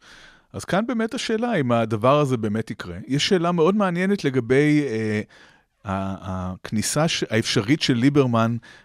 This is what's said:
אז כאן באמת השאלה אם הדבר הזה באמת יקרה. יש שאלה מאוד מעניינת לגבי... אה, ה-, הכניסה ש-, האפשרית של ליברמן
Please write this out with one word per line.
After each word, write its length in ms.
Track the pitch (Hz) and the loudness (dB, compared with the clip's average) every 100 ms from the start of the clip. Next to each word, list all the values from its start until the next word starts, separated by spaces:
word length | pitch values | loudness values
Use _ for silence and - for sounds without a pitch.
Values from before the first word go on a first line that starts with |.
| - - - _ _ | -20 -20 -20 _ _
אז 120 | - | -12
כאן 220 | - 175 233 | -2 -2 0
באמת 280 | 226 226 | -2 -2
השאלה 400 | - - 220 240 | -4 -4 -2 0
אם 180 | 196 127 | 0 2
הדבר 480 | 117 113 113 123 147 | 2 0 2 4 4
הזה 160 | 143 123 | 2 0
באמת 340 | 107 110 110 | -2 -2 -4
יקרה. 260 | 110 90 85 117 | -10 -10 -10 -4
יש 220 | 139 - | -2 0
שאלה 240 | 185 170 | 0 2
מאוד 240 | 175 160 214 | 2 2 2
מעניינת 480 | 196 170 190 202 | 0 0 0 0
לגבי... 600 | 147 127 117 135 151 147 139 | 0 -2 2 2 4 2 2
אה, 320 | 110 110 107 - - - _ _ _ | -2 -2 -2 -4 -14 -20 _ _ _
ה-, 320 | 107 98 95 98 | -6 -4 -4 -8
הכניסה 880 | 95 92 90 92 - 110 - 85 82 | -8 -6 -6 -8 -6 -4 -2 0 0
ש-, 160 | - - | -2 -2
האפשרית 520 | 110 - 127 101 160 | -2 0 -2 0 0
של 120 | - | 2
ליברמן 640 | 120 135 143 131 113 113 117 - - | 2 4 4 2 2 0 -2 -10 -20